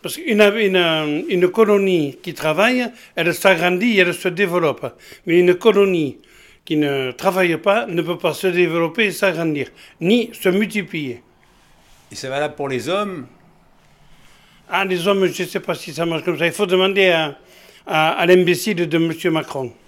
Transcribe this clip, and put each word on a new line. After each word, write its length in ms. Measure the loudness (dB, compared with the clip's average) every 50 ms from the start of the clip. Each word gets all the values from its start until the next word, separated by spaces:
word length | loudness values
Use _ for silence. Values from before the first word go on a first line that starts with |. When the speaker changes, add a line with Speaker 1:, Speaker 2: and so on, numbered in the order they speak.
| _
Speaker 1:
Parce 140 | -10 -12
qu'une 240 | -8 -4 -2 4 4
abe-, 180 | 4 4 4 2
une, 680 | 0 2 2 2 2 2 0 0 0 -2 -2 -4 -2 -2
une 200 | 0 2 2 0
colonie 680 | 4 2 4 4 4 2 2 2 2 0 0 -2 -4 -10 -12
qui 120 | -14 -10
travaille, 520 | -4 -2 -2 0 2 2 2 2 0 -2 -4 -8 -14 -20 -14 _
elle 180 | -2 -2 -2 -2
s'agrandit 640 | 2 2 2 2 4 2 0 0 0 0 2 4 4
et 20 |
elle 140 | 2 2 0
se 140 | -2 -4 -4
développe. 580 | -2 0 -2 0 0 0 0 0 -2 -2 -8 -12 -12 _ -20 -20 -20 -14 _
Mais 140 | 2 4 4
une 160 | 6 4 4
colonie 640 | 4 4 4 4 6 4 4 2 0 -2 -2 -6 -10 _ _ _ -20 -20 -20 -20 _ _
qui 120 | -4 -2
ne 360 | 0 0 0 0 -2 -4 -4 -6
travaille 440 | -2 -2 -2 0 2 2 2 0 0
pas 280 | 0 0 0 0 0
ne 160 | -2 -4 -4 -4
peut 160 | -4 -6 -4
pas 160 | -2 -4 -4
se 140 | 0 -2 -2
développer 580 | 2 2 2 2 2 0 -2 -2 0 -2 -2
et 40 | -2 0
s'agrandir, 560 | 0 0 0 0 0 -2 -2 -2 -2 -6 -8 -12 -20 -20 -20 -14 _
ni 300 | 0 2 2 2 2 -2 -8
se 140 | -4 -2 0
multiplier. 760 | 0 0 -2 -2 -4 -6 -6 -4 -8 -8 -6 -8 -10 -12 _ _ _ _ _ _ _ _ _ _ _ _ _ _ -20 _ _ _ -16
Speaker 2:
Et 20 |
c'est 140 | -12 -10 -6
valable 260 | -4 -4 -4 -4 -4
pour 140 | -6 -6 -4
les 200 | -4 -4 -4 -2
hommes ? 380 | -2 -2 -2 -4 -6 -10 -14 -16 -20 _ _ _ _ _ _ _ _ _ _ _ _ _ _ _ -20 _ -20 -20 -20 _ _ _ _ _ _ _
Speaker 1:
Ah, 160 | -2 -2 -2
les 220 | 0 -2 -2 0 0
hommes, 180 | 2 2 2
je 160 | 0 0 -2 -8
ne 60 | -6
sais 120 | -6 -8
pas 140 | -6 -6 -8
si 180 | -6 -8 -12 -6
ça 120 | -4 -4
marche 180 | -2 -4 -4 -4
comme 140 | -4 -4 0
ça. 80 | -2
Il 60 | -2 0
faut 140 | -2 -2
demander 420 | 0 2 2 2 2 2 4 4 4
à, 280 | 4 2 0 -4 -6 -10 -20 _ -20 -20 -20 -20 -20 -20 _
à, 240 | -4 0 0 2 2
à 160 | 0 0 4
l'imbécile 640 | 6 6 6 6 4 2 0 0 -4 -2 -2 -2 0
de 100 | 0 0
monsieur 320 | 0 0 -2 -2 -2 -2
Macron. 420 | -2 -2 -4 -4 -8 -8 -8 -8 -10 _ _